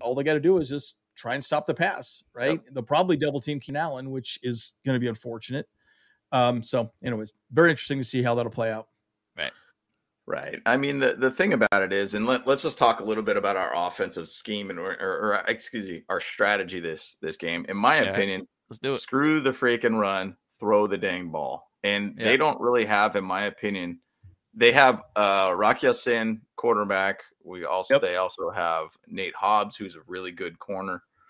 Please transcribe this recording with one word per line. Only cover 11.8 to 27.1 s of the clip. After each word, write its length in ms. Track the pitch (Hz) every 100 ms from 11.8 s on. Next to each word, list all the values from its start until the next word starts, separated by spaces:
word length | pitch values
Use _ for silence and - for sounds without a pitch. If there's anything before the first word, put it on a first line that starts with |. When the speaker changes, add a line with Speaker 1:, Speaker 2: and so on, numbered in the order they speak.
Speaker 2:
it 100 | 95
is, 220 | 98 101
and 120 | 104 113
let, 200 | 127 127
let's 160 | 139
just 160 | 160 -
talk 220 | 120 110
a 40 |
little 200 | 101 107
bit 120 | 107 101
about 200 | 98 95
our 160 | 92
offensive 540 | 67 90 - 92 - 82
scheme 420 | - - 104 101
and, 80 | 87
or, 140 | 92 92
or, 180 | 95 85 107
or, 100 | 101 -
excuse 400 | 113 - 120 98
me, 160 | 85 -
our 120 | 90
strategy 580 | - - 101 104 87 90
this, 380 | 82 78 - -
this 160 | 80 80
game. 300 | 85 85 82
In 80 | 98
my 240 | 113 151
Speaker 3:
Yeah. 100 | 104
Speaker 2:
opinion, 360 | 98 98 95 - _ -
Speaker 3:
Let's 80 | 113
do 140 | 131
it. 60 | 135
Speaker 2:
screw 420 | - 131 151 156
the 100 | 135
freaking 480 | 127 123 120 120 110
run, 380 | 101 98 95 92 _ -
throw 260 | 107 107 104
the 100 | 95
dang 340 | 98 90 87
ball. 420 | 78 69 71 - _
And 300 | 101 101 101 -
Speaker 3:
Yeah. 80 |
Speaker 2:
they 120 | 113 131
don't 240 | 156 -
really 240 | 120 123
have, 320 | 107 104 107 101
in 80 |
my 200 | 92 92
opinion, 560 | 104 101 104 98 87 85 _ _ - _ _
they 180 | 110 120
have, 300 | 123 135 110 - -
uh, 360 | 104 98 95 90
Rock 260 | 107 123
Ya-Sin, 600 | 135 120 - 117 113 110 - -
quarterback. 640 | 123 107 101 98 98